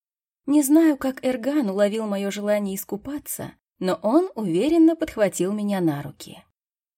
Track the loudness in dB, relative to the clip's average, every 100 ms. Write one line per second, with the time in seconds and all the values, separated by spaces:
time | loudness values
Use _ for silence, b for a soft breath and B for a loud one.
0 | _ _ _ _ 0 0 4 6 4 2
1 | -4 -4 -4 -2 -2 0 0 2 0 0
2 | -4 -4 -4 -4 -2 -2 -2 -6 -8 -10
3 | -8 -12 -10 -12 -12 -16 _ _ -4 -2
4 | 2 2 2 -4 -2 0 2 6 4 4
5 | -4 0 -2 0 -4 -2 -2 0 0 -2
6 | -8 -16 -20 -20 _ _ _ _ _